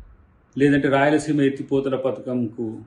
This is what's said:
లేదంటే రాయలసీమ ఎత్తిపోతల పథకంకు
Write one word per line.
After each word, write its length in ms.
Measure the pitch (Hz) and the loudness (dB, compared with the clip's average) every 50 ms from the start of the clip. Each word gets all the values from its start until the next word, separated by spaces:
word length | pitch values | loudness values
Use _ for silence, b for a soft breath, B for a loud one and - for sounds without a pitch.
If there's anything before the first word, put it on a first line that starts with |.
| - - - - _ _ _ _ _ _ - 131 | -20 -20 -20 -20 _ _ _ _ _ _ -2 2
లేదంటే 300 | 135 143 139 143 135 139 | 4 4 4 4 2 2
రాయలసీమ 520 | 131 139 139 147 151 151 151 156 151 147 | 2 4 4 4 2 2 0 0 0 2
ఎత్తిపోతల 540 | 139 135 135 - 135 - 143 135 135 135 135 | 2 2 0 -2 -4 -2 -2 -2 0 0 -2
పథకంకు 720 | 127 131 131 - - - 127 123 123 120 107 104 - 117 110 110 104 107 | -2 -2 -2 -4 -4 -6 -6 -4 -4 -4 -4 -6 -6 -8 -8 -8 -10 -14